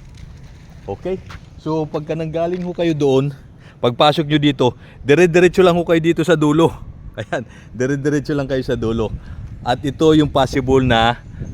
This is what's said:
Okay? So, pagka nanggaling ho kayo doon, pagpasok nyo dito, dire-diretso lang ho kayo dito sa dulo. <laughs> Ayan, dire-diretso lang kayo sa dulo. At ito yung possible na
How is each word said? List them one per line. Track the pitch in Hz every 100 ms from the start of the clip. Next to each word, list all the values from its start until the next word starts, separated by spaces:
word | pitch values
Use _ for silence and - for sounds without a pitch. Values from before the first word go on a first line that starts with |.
| - - - - - - - - -
Okay? | 98 180 190 - - - -
So, | 156 160 151
pagka | 156 151
nanggaling | 160 160 160 170 180
ho | 180
kayo | 175 170
doon, | 147 143 135 143 - - - - -
pagpasok | 123 120 151 156 143
nyo | 151
dito, | 143 135 123 - - -
dire-diretso | 123 147 180 170 175 190 180
lang |
ho | 170
kayo | 170 165
dito | 165 165
sa | 165 156
dulo. | 151 156 165 - - -
<laughs> | - -
Ayan, | - 147 110 - -
dire-diretso | 104 127 143 147 147 127
lang | 143 135
kayo | 131
sa | 127 120
dulo. | 113 113 107 - - - - - 120
At | 127
ito | 143 - 160
yung | 156 143
possible | 139 127 139 127 135 127
na | 113 117 120 - - -